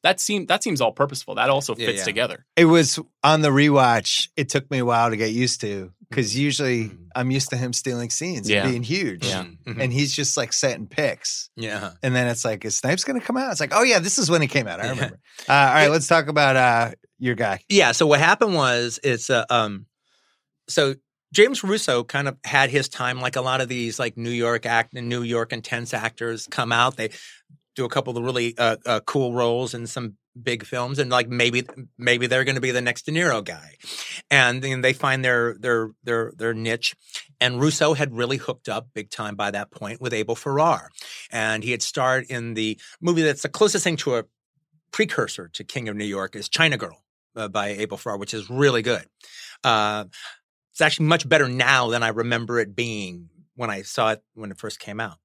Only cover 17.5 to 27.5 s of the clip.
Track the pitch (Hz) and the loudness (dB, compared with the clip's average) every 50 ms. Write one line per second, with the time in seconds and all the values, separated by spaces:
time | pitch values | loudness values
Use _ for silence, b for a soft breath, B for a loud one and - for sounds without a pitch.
17.5 | 95 92 _ _ 202 196 156 120 117 - 165 151 147 139 156 170 202 - 233 214 | -2 -4 _ _ 4 6 6 6 4 4 6 6 6 6 6 4 6 4 2 2
18.5 | 180 156 135 127 123 120 120 120 117 - - 139 123 113 - - 131 117 113 - | 4 2 4 4 4 2 0 -2 -6 -2 -2 -2 -2 0 0 0 2 0 2 2
19.5 | 123 120 110 104 101 98 107 _ _ _ _ _ _ _ _ _ _ _ _ _ | 2 2 2 0 -4 -10 -14 _ _ _ _ _ _ _ _ _ _ _ _ _
20.5 | _ _ _ - - 170 147 135 135 135 _ _ _ _ _ _ 147 202 208 254 | _ _ _ -2 0 2 2 2 -2 -6 _ _ _ _ _ _ 6 6 6 6
21.5 | 277 - - 190 208 214 - - 127 120 120 - - 139 143 139 - _ - - | 6 -2 0 0 0 0 2 0 0 0 0 -2 -4 -2 -2 -2 -6 _ -8 2
22.5 | - 139 135 127 127 139 127 - - - 127 123 127 127 127 127 123 135 127 127 | 4 4 4 4 2 0 -2 -2 -6 -4 -4 -4 -4 -4 -6 -4 -4 -2 -2 -2
23.5 | 127 131 131 120 127 123 117 117 107 - 127 117 - 120 117 120 120 120 117 117 | -2 -2 -2 -4 -4 -4 -4 -6 -4 -4 -6 -6 -6 -6 -6 -4 -2 -2 0 0
24.5 | 117 113 - 117 117 113 117 _ - 127 120 120 120 123 120 117 117 117 113 113 | 0 -2 -2 0 0 0 0 _ -8 -10 -6 -6 -4 -4 -4 -2 -2 -2 -2 -4
25.5 | 127 113 110 - 127 120 117 113 - 110 110 113 - - 117 117 113 110 - - | -6 -10 -6 -6 -6 -6 -6 -6 -6 -4 -4 -6 -6 -6 -8 -8 -6 -8 -10 -8
26.5 | - - 120 117 117 117 123 131 131 - 110 110 B B B B B B B B | -6 -4 -2 0 2 2 2 2 0 -4 -8 -8 B B B B B B B B